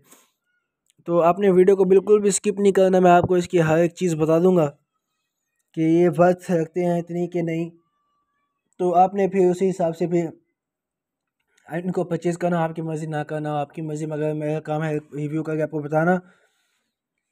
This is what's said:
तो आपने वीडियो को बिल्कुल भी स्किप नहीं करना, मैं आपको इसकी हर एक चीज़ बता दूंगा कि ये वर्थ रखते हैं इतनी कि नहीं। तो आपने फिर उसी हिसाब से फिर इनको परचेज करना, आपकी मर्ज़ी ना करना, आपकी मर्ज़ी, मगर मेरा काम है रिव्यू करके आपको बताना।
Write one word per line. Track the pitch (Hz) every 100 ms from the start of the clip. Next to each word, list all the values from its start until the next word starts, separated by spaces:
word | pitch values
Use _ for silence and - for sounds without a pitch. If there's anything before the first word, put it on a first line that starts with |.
| _ _ _ _ _ _ _ _ _ _ -
तो | 170
आपने | 165 180 202
वीडियो | 180 185 190
को | 185
बिल्कुल | 196 190 208
भी | 202
स्किप | 190 214 196
नहीं | 202
करना, | 190 190 185
मैं | 180
आपको | 175 180 180
इसकी | 175 180
हर | 156 160
एक | 170
चीज़ | 170 180 156
बता | 156 165
दूंगा | 180 185 147 - _ _ _ _ _ _ _ _ _ -
कि |
ये | 160 165 175
वर्थ | 156 175 180 -
रखते | 175 160 180
हैं | 175 175
इतनी | 170 170 175
कि | 175
नहीं। | 170 165 170 _ _ _ _ _ _ _ _ _ _ _
तो | 180
आपने | 170 185 196 190
फिर | 190 180
उसी | 180 190
हिसाब | 180 165
से | 165 175
फिर | 175 165 - _ _ _ _ _ _ _ _ _ _ _ _ -
इनको | 156 180 180
परचेज | 170 165 175 170
करना, | 175 175
आपकी | 160 165
मर्ज़ी | 160 156 160
ना | 151
करना, | 151 156 151
आपकी | 151 143 -
मर्ज़ी, | 160 151 156
मगर | 151 156
मेरा | 156 151 156
काम | 151 151
है | 160 151
रिव्यू | 151 139 151 156
करके | 156 156
आपको | 151 156
बताना। | 143 156 165 185 - _ _ _ _ _ _ _ _ _ _